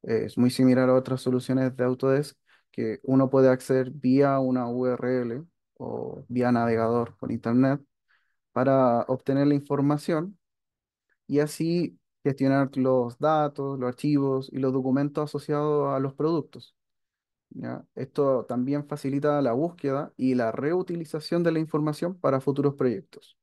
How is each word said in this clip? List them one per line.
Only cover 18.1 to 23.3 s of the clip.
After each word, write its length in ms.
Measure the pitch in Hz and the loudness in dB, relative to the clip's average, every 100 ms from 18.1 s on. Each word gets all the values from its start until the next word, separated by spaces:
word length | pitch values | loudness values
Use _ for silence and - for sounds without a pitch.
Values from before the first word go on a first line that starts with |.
| - 139 127 - | 0 2 2 0
también 420 | 123 127 147 143 | -4 -2 -4 -4
facilita 540 | 147 139 139 147 147 | -8 -4 -2 0 0
la 120 | 135 | 0
búsqueda 600 | 120 165 170 143 135 160 - | 0 -2 -4 -4 -2 -6 -2
y 180 | 127 123 | 0 2
la 160 | 113 | 0
reutilización 920 | 113 139 180 180 170 160 156 - 175 | -2 -2 -2 -2 -8 -6 -10 -4 0
de 80 | 170 | 0
la 60 | 160 | 0
información 600 | 156 156 151 151 170 185 | -2 -2 -2 -2 -6 -2
para 220 | 143 135 | 0 0
futuros 340 | 139 139 143 139 | 0 0 0 0
proyectos. 600 | 131 98 - - _ | -2 -2 -8 -20 _